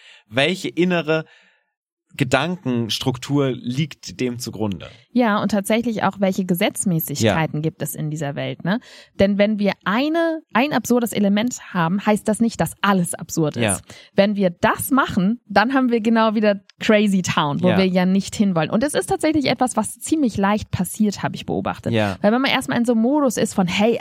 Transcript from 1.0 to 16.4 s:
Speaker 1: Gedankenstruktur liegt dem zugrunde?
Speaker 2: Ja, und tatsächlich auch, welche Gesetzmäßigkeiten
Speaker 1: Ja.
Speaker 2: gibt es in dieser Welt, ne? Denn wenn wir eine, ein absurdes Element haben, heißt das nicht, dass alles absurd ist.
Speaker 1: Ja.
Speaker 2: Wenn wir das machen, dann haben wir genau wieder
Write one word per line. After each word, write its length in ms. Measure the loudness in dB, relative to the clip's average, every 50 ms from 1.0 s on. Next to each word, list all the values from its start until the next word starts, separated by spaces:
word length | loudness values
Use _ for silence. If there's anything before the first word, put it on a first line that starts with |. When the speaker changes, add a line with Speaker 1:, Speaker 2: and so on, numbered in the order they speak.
| 0 0 0 0 -2 -6 _ _ _ _ _ _ _ _ _ _ _ _ _ _ _ _ -4
Speaker 1:
Gedankenstruktur 1400 | -4 -2 2 2 2 2 0 -4 -6 -4 -2 -2 -2 -2 -2 -4 -4 -4 -4 -4 -4 -4 -2 0 0 0 0
liegt 680 | -2 -4 -6 -6 -4 -4 -4 -4 -6 -12 -16 -12 -8 -4
dem 180 | -4 -4 -4 -6
zugrunde? 500 | -8 -8 -6 -4 -4 -4 -4 -6 -10 -16 -20 -20 _ _
Speaker 2:
Ja, 280 | 0 0 2 2 0 0
und 80 | -2 -2
tatsächlich 520 | -2 -2 -2 0 -2 -2 -2 -2 -2 -2
auch, 180 | -2 -2 0 0
welche 240 | -2 0 0 0 -2
Gesetzmäßigkeiten 1120 | -2 0 0 0 -2 -2 -2 -2 -2 0 -2 -2 -4 -2 0 2 2 2 2 0 -2 -2
Speaker 1:
Ja. 40 | -4
Speaker 2:
gibt 180 | -4 -4 -4 -6
es 140 | -10 -10 -8
in 160 | -8 -8 -6
dieser 240 | -6 -6 -6 -6 -6
Welt, 300 | -6 -8 -8 -8 -6 -4
ne? 160 | -2 -4 -4 -6 -10 -20 -20 -20 _ _ 0
Denn 200 | 2 2 4 2
wenn 200 | 2 2 2 0
wir 140 | 0 -2 -2 -2 -4
eine, 560 | -2 -2 0 0 0 0 0 0 0 -2 -4 -4 _
ein 200 | 2 2 2 2
absurdes 400 | 0 -2 0 2 2 2 0 0
Element 600 | 0 0 2 2 2 2 0 -2 -6 -8 -10 -4
haben, 320 | -2 0 0 0 0 0 0
heißt 240 | 0 0 0 0 0
das 120 | 0 0
nicht, 200 | 0 0 0 -2
dass 120 | -4 -4 -4 _
alles 320 | 0 0 2 2 0 -2 -4
absurd 420 | -8 -10 -6 -2 -2 0 0 0
ist. 60 | 0
Speaker 1:
Ja. 160 | 0 0 0 -2 -4 -10 -20 -20 -20 -4 _
Speaker 2:
Wenn 220 | 2 2 2 2
wir 140 | 2 0 0
das 400 | 0 0 0 0 0 0 -2 0
machen, 500 | 2 2 2 2 0 0 2 0 0 -2 _ 0
dann 240 | 2 2 2 4
haben 180 | 2 2 2 2
wir 100 | 0 0
genau 340 | 2 2 2 4 4 2 2
wieder 260 | 2